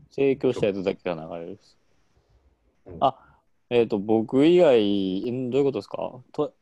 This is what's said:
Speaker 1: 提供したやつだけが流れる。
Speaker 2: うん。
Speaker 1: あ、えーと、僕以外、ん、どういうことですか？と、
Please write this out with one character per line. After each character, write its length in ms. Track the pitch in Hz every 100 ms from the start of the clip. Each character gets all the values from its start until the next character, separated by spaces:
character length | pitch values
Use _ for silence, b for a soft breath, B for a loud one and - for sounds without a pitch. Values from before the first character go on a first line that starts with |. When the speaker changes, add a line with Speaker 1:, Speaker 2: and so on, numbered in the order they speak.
| _
Speaker 1:
提 280 | - 139 131
供 160 | 131
し 60 | 123
た 80 | 107
や 60 |
つ 100 | 98
だ 100 | 92 95
け 140 | 90
が 60 | 82
流 240 | 80 85
れ 120 | 85
る。 80 | 101 _ _ _ _ _ _ _ _ _ _ _ _ -
Speaker 2:
う 60 |
ん。 60 | 85
Speaker 1:
あ、 180 | 135 - b b _ _ -
え 140 | 120
ー 40 | 113
と、 100 | 107
僕 480 | 104 110 110 131 151
以 120 | 175
外、 720 | 165 123 104 101 95 95 120
ん、 180 | 123 127
ど 80 | 131
う 20 |
い 20 |
う 40 | 139
こ 60 |
と 80 | 113
で 20 |
す 40 | -
か？ 340 | - 90 127 -
と、 200 | - 147 _